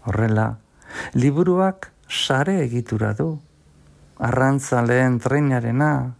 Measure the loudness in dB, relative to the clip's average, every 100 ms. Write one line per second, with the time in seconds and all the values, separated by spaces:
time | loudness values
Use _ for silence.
0 | -2 0 2 2 0 -6 _ _ -18 -14
1 | -4 0 2 2 2 2 0 -2 -16 _
2 | -10 -6 0 0 2 0 0 -2 -4 -2
3 | -2 -2 -4 -6 -14 _ _ _ -20 -20
4 | -20 -6 -2 2 2 0 0 0 2 2
5 | 2 0 0 0 2 0 0 0 0 0
6 | -4